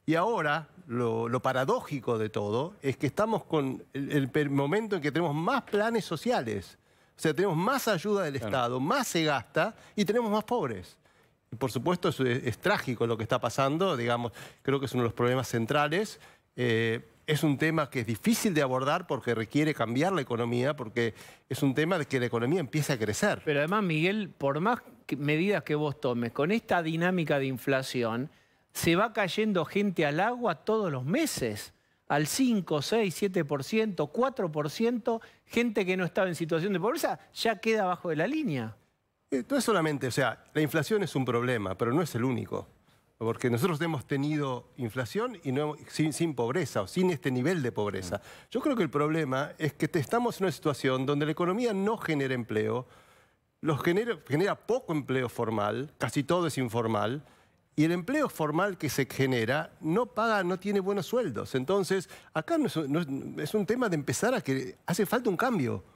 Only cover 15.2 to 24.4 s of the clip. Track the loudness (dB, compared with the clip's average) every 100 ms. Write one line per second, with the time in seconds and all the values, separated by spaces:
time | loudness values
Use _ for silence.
15.2 | 2 2 0 -2 0 2 2 0 -2 -6
16.2 | -20 -20 _ -4 0 2 2 -2 -6 _
17.2 | -2 2 2 2 2 0 -2 -2 -4 -2
18.2 | 2 2 2 2 2 2 0 0 0 -4
19.2 | 0 -2 0 2 2 0 0 2 2 0
20.2 | -2 -2 0 0 0 -2 -4 0 0 -2
21.2 | -14 -18 -8 0 2 2 2 0 0 -2
22.2 | 0 0 0 0 0 -2 0 0 -2 0
23.2 | 0 0 0 0 2 2 0 0 0 0
24.2 | -4 -4